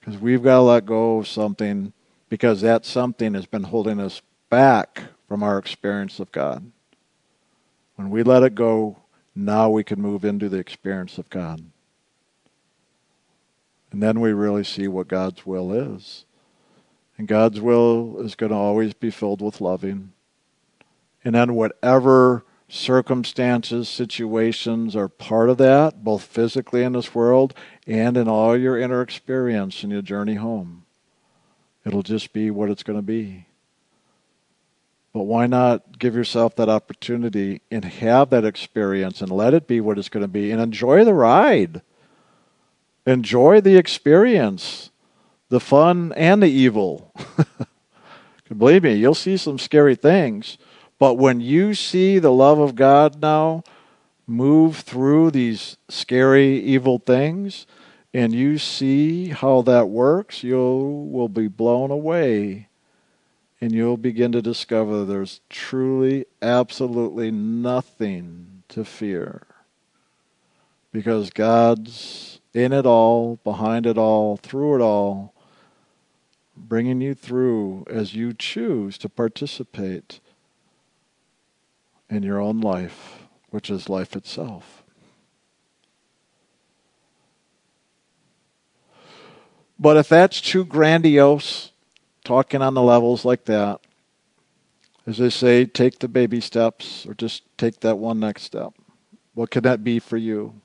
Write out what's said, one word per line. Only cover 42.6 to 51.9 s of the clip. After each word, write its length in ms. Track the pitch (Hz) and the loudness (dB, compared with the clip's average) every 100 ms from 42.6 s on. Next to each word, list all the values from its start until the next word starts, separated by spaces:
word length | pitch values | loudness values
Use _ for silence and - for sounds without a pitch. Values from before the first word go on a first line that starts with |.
| _ _ _ _ | _ _ _ _
Enjoy 560 | - 127 110 123 139 214 | 0 0 0 4 6 8
the 160 | 196 190 | 8 6
experience, 1120 | 170 - - 160 233 214 113 95 - - - _ _ _ _ _ _ | 4 -2 4 6 6 4 0 -2 -10 -16 -18 _ _ _ _ _ _
the 100 | 127 | -2
fun 540 | - 139 160 180 170 - | 4 6 6 4 -2 0
and 260 | 160 202 | 4 6
the 40 | 196 | 6
evil. 640 | 135 131 107 95 73 - - - - 156 _ - _ | 6 4 4 -2 -4 -14 -20 -14 -2 -2 _ -16 _
<laughs> 800 | _ _ _ - _ _ _ 107 | _ _ _ -20 _ _ _ 2
Believe 280 | 117 180 | 6 6
me, 100 | 165 | 6
you'll 200 | 104 117 | 2 2
see 220 | 151 - 190 | 2 0 -4
some 220 | - 135 | -4 -8
scary 360 | - 151 147 | 0 4 4
things. 640 | 123 147 190 147 104 110 - _ _ _ _ | 4 4 4 2 -4 -12 -18 _ _ _ _
But 120 | 135 | 2
when 260 | 123 135 123 | 4 2 2
you 340 | 120 151 202 | 0 2 2
see 460 | 208 - | -2 -4